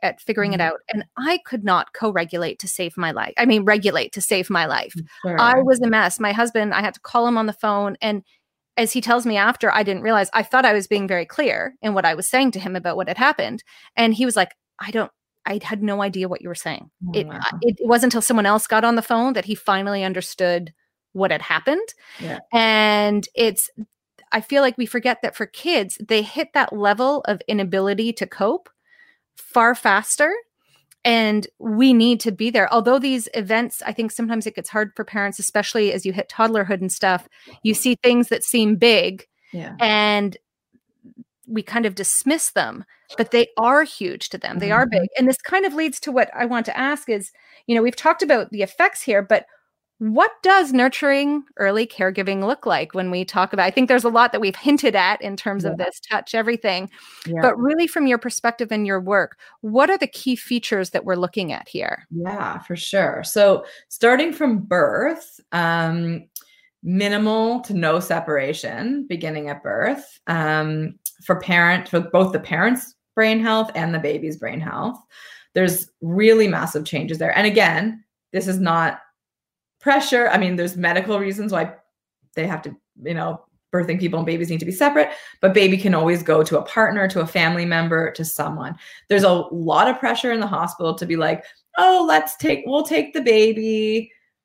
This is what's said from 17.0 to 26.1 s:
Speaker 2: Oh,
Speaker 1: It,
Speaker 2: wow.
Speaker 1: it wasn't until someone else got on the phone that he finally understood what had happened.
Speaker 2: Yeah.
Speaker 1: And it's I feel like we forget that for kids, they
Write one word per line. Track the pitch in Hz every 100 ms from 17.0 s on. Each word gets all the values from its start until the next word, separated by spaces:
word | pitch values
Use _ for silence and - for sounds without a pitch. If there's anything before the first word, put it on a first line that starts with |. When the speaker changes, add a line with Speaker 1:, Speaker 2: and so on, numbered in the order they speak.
| 180
Speaker 2:
Oh, |
Speaker 1:
It, | 175 151
Speaker 2:
wow. | - - 165
Speaker 1:
it | 240 220
wasn't | 226 240 247
until | 233
someone | 214 233 202
else | 214 -
got | 220
on | 233
the | 233
phone | - 226 254
that | 233
he | 190
finally | 208 - 190 202 202
understood | 190 185 - - 180 175 165 _ _ _ _
what | 190 190
had | 151
happened. | - 160 - 320 453 - - -
Speaker 2:
Yeah. | 160 - -
Speaker 1:
And | 233 226 214 214 208 208 208 -
it's | - 226 190 - - 214 _ _ _ -
I | 220
feel | - 277
like | 262 254
we | 226
forget | 247 254 -
that | - -
for | 208
kids, | - 320 320 196 -
they | 214